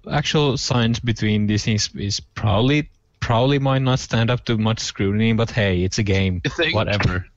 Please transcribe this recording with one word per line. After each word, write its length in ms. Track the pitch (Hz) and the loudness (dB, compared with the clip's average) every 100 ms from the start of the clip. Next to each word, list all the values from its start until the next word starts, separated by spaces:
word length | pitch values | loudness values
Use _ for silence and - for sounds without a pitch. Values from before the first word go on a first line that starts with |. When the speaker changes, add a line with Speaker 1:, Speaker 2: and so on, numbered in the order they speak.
| - | -4
Speaker 1:
actual 480 | 147 - 160 147 127 | -4 0 2 2 0
science 420 | - 127 113 117 | 0 0 2 0
between 480 | 117 107 107 107 104 | -2 -2 0 0 2
these 160 | 104 - | 0 0
things 240 | 104 - - | -2 -2 -6
is 240 | 101 - | -6 -6
probably, 680 | - - 110 101 127 147 147 _ _ - | -8 -4 0 2 2 0 -2 _ _ -8
probably 400 | - 117 131 143 | 0 2 4 2
might 220 | 135 135 | 2 0
not 180 | 131 127 | 2 0
stand 300 | - 117 113 | 0 0 2
up 160 | 123 - | 0 0
to 120 | 113 | 0
much 220 | 110 113 | 0 0
scrutiny, 540 | - - 98 104 113 | -4 -2 0 2 2
but 180 | 110 113 | 2 0
hey, 320 | - 101 90 | 0 0 2
it's 140 | 92 - | 0 0
a 60 | |
game. 380 | 104 98 95 87 | 0 2 0 -2
Speaker 2:
You 80 | - | -4
think? 240 | - 160 107 | -2 0 0
Speaker 1:
Whatever. 500 | 104 101 - 90 - | 0 0 0 -2 -6